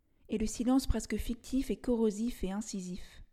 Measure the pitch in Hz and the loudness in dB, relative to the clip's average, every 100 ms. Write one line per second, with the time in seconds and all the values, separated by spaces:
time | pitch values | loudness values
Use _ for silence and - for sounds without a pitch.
0 | _ _ - 214 220 - 240 262 262 220 | _ _ -6 -2 -2 0 4 4 4 0
1 | - 214 - 240 - 254 269 202 - 240 | 2 -2 -2 -4 -2 -2 0 -2 0 2
2 | 226 208 233 - 185 196 - 202 180 180 | 2 2 -4 -2 -4 -2 -4 -6 -6 -8
3 | - - - | -10 -14 -20